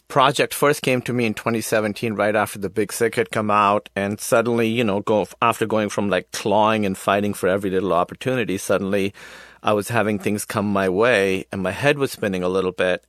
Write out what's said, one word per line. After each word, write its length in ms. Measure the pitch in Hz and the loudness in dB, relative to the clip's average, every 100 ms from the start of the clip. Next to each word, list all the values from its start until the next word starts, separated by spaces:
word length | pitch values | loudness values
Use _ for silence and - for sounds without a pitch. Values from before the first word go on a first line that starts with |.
| - | -2
project 480 | 143 135 139 123 | 2 4 2 -2
first 320 | - 147 147 - | 0 0 2 0
came 160 | 127 | -2
to 100 | 127 | -2
me 140 | 123 117 | -2 -2
in 80 | |
twenty 260 | 104 113 113 | -2 -4 -4
seventeen, 540 | - 110 107 98 117 | 0 0 0 -4 -4
right 240 | 104 104 107 | 0 0 2
after 240 | 101 107 | 0 -4
The 80 | 95 | -6
Big 220 | 110 101 | -4 -4
Sick 260 | - 113 117 | -2 -2 0
had 160 | 110 | -2
come 160 | 117 107 | -2 2
out, 400 | 104 101 104 - - | 4 4 4 -2 -4
and 260 | 101 107 | -4 -4
suddenly, 480 | - 120 113 117 113 | 0 2 2 0 0
you 140 | 113 | 0
know, 180 | 113 98 | 0 -2
go, 240 | 104 107 90 - | 0 0 0 0
after 240 | 117 113 110 | 0 0 0
going 240 | 110 104 | 0 0
from, 160 | - 101 | -2 0
like, 240 | 92 - | -2 -2
clawing 560 | - 110 101 107 110 101 | -6 0 2 4 2 0
and 80 | |
fighting 400 | 95 - 101 104 | -2 0 0 0
for 160 | 98 92 | -2 0
every 240 | 101 101 | 0 0
little 180 | 92 95 | -2 2
opportunity, 640 | 85 90 - 123 127 104 95 | 0 0 -4 -4 -4 -2 -4
suddenly 540 | - 95 95 101 98 - - - - - | -2 -2 0 -2 -2 -6 -18 -20 -20 -6
I 80 | 113 | -2
was 160 | 104 101 | 0 0
having 320 | 117 104 104 | 0 0 -2
things 240 | 104 104 | -2 -4
come 240 | - 110 101 | -4 -2 0
my 200 | 98 98 | 0 2
way, 560 | 92 120 110 98 95 - | 2 2 4 2 0 -4
and 140 | 98 | -6
my 80 | 92 | -4
head 240 | - 143 147 | -2 0 0
was 160 | 135 | -2
spinning 320 | - 107 92 | -4 -4 -2
a 80 | 90 | 0
little 200 | 95 92 | 0 -2
bit. 280 | 90 92 87 | 0 -2 -2